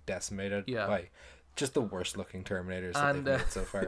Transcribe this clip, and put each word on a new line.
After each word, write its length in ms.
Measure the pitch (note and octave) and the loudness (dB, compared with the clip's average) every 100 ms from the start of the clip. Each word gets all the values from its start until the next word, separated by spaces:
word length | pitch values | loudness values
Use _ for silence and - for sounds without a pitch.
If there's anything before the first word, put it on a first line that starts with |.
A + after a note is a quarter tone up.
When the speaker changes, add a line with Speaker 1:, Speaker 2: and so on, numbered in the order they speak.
| - | -4
Speaker 1:
decimated 600 | F#2 - G2 G2 G2+ G2 | -4 -4 -2 0 0 0
Speaker 2:
Yeah. 200 | A#2 G2+ | 0 2
Speaker 1:
by 220 | G2 E2+ - - - - - | 2 0 -14 -20 -20 -10 -2
just 180 | C#3 | 0
the 80 | D3+ | 2
worst 360 | G#2+ F#2+ F2+ G2+ | 2 0 -4 -4
looking 260 | F#2 F#2 | -6 -6
Terminators 500 | F#2 F#2+ F#2 F#2 F2+ | -2 -2 -2 -4 -2
that 220 | C#3 C#3+ C#3+ | 2 2 2
Speaker 2:
And, 100 | C3+ | 2
Speaker 1:
they've 100 | B2+ | 4
Speaker 2:
uh, 20 | |
Speaker 1:
made 120 | - | 2
so 120 | - | 0
far. 220 | - G3 | -2 0